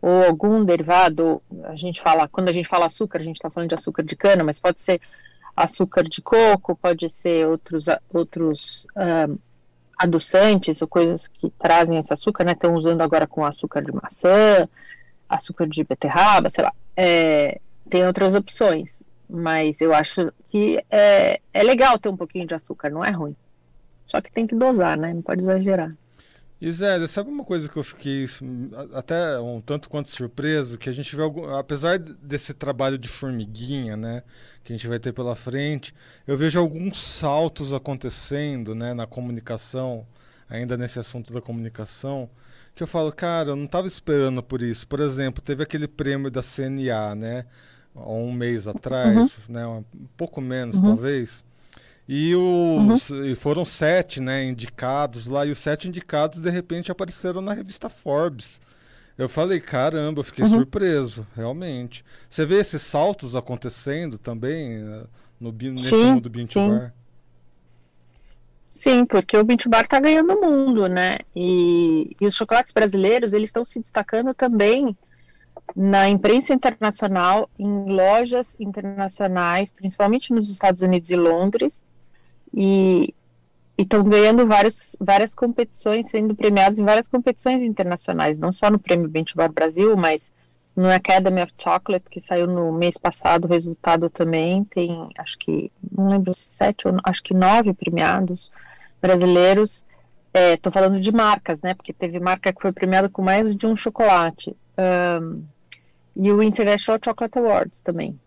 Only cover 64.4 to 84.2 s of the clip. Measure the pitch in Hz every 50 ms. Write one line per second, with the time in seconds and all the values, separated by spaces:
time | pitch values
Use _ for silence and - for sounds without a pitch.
64.4 | 113 127 151 165 156 127 113 110 107 107 107 107 113 113 - _ _ _ _ _
65.4 | 120 117 113 110 120 131 131 127 127 127 226 220 233 247 269 247 - 120 113 117
66.4 | 120 117 - 202 196 208 214 220 127 120 - _ _ _ _ - _ _ _ _
67.4 | _ - _ _ _ _ _ _ _ _ _ _ _ _ _ _ _ - - _
68.4 | _ _ _ _ _ _ - - - 269 254 247 247 240 - 202 185 - - 214
69.4 | 214 220 247 233 - 240 226 226 226 - - 269 269 302 311 320 320 339 381 415
70.4 | 392 339 294 277 269 269 254 220 202 185 180 180 180 185 - - - - _ 180
71.4 | 175 180 185 180 175 175 175 170 170 165 160 156 151 - - _ 202 202 196 -
72.4 | 226 - 226 233 247 - - - 220 208 190 196 190 196 226 247 240 214 196 214
73.4 | 214 208 - 233 240 - - 240 220 - _ - 202 - - 220 240 262 254 _
74.4 | - 247 240 214 202 208 226 262 285 254 202 _ _ _ _ _ _ _ _ _
75.4 | _ _ _ - _ - - - 190 196 196 196 196 196 202 190 185 208 214 254
76.4 | 269 - 285 254 - 254 233 _ 220 214 202 - - 202 190 185 175 180 190 208
77.4 | 220 - _ _ 202 202 202 202 196 196 196 190 185 190 202 226 240 240 247 247
78.4 | 247 - - _ 220 202 196 208 196 196 196 196 196 190 185 - 202 190 185 185
79.4 | 175 170 170 180 196 196 _ _ 190 196 185 _ 202 202 220 262 - - 247 226
80.4 | 214 208 202 - - 196 190 180 185 185 185 175 170 170 180 180 170 170 165 170
81.4 | 185 196 208 233 247 285 - - _ _ _ _ _ - _ _ _ _ _ _
82.4 | _ - - 220 196 196 196 196 190 190 185 175 151 - - _ _ _ _ _
83.4 | _ _ _ _ _ _ _ - 202 190 - 214 202 208 208 208